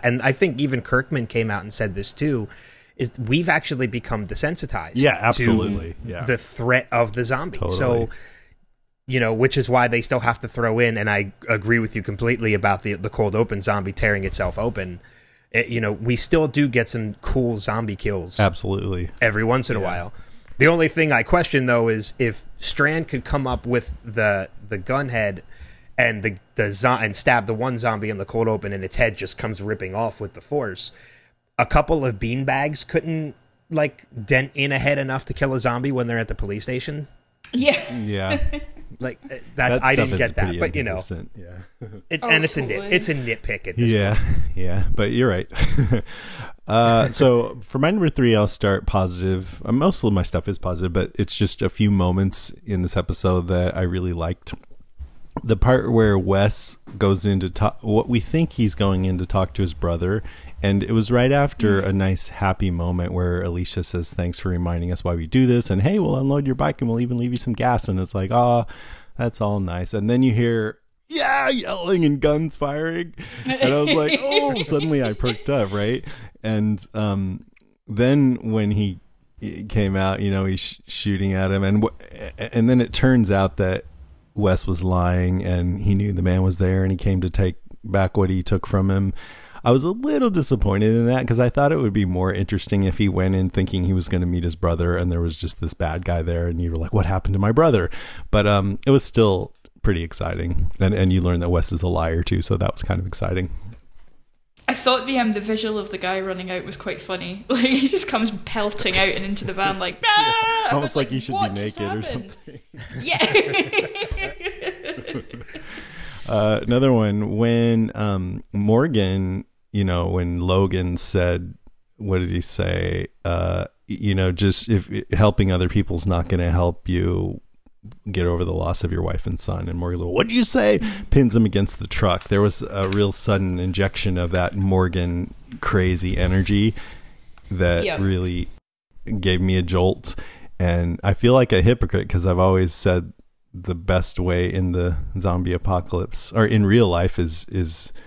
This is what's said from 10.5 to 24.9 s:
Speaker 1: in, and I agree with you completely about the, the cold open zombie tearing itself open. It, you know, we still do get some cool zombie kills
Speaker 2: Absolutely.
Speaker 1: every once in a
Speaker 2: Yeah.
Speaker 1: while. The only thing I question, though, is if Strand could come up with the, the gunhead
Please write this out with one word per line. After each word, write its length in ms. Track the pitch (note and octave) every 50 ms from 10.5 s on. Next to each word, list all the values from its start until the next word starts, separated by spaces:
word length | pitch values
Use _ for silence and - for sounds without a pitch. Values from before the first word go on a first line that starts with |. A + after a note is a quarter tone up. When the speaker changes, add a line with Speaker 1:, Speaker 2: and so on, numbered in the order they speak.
| - B2 A#2 A2+ A2 A#2+
Speaker 1:
in, 160 | A#2+ A#2 A2+ G#2
and 120 | G#2 G#2
I 240 | G#2 G2+ G2+ G2 - _ - A#2
agree 300 | A2+ G#2+ G2 A2 A#2 A#2
with 160 | A2+ G#2+ -
you 60 | A2+
completely 520 | F#2 - G#2 G2 A#2+ A#2 B2 A2 A2+ A2 G#2
about 300 | F#2+ G2+ G2+ G2 F#2+ -
the, 100 | G#2+ G2+
the 160 | E2+ F#2+ G2+
cold 260 | - - A2 G2+ F#2
open 260 | G#2+ A2+ - A2 G2
zombie 300 | F#2+ A#2 G#2 G#2 F#2 G2
tearing 320 | F#2+ - A#2+ G#2+ G#2 G2 F#2+
itself 340 | F#2+ - - G2 F2+ - -
open. 440 | A2 A#2+ - G#2 F#2+ F2+ F2 F2+ - - _ _ _ _ _ _ _ _
It, 160 | - A2+ A#2+ -
you 140 | A#2 A#2
know, 100 | A2 G#2
we 240 | G#2 - A2+ A#2+ B2
still 320 | A2+ - - - D#3+ D#3 C#3+
do 220 | - D3 D3 C3+
get 180 | A#2+ A#2+ A2+ -
some 280 | - A#2 A2 G#2+ G2+
cool 420 | - - - - C3+ B2 A#2+ A2+ G#2
zombie 400 | - - G#2+ A2+ A2+ G#2+ G2 -
kills 420 | - G#2 G2+ F#2 E2 F2+ - -
Speaker 2:
Absolutely. 720 | G#2 F#2+ E2+ - - G2 G2 G2+ F#2+ G2 F#2 F2+ F2 - - -
Speaker 1:
every 220 | A#2+ A2+ G#2 G#2+ A2+
once 260 | A2+ B2 C3 A#2+ -
in 60 | A#2+
a 40 | G#2
Speaker 2:
Yeah. 40 | F#2+
Speaker 1:
while. 280 | F2+ F2 F2+ F2 G2 - - - - - - - - - -
The 100 | C3+ D#3
only 200 | E3+ E3+ D#3+ D3
thing 240 | - E3 D#3+ D3+
I 100 | C3+ A#2
question, 440 | A2+ - F3+ F3 E3 - - C#3 B2+
though, 240 | B2 A#2+ A#2+ A2+ A#2
is 240 | A2 A2 G#2+ - - -
if 280 | C3 A#2 G#2 - - - - -
Strand 500 | - - - - C#3+ D3 D#3 E3 D#3+ -
could 160 | - B2 -
come 200 | - D3+ C#3+ C3+
up 200 | B2+ B2 A#2+ - A#2+
with 300 | B2 A#2+ - - - - -
the, 420 | A#2 G2+ A#2 G#2+ G#2 G2+ G2 F#2+ - - - G2+ G2+
the 80 | G#2+ G2
gunhead 640 | F2+ B2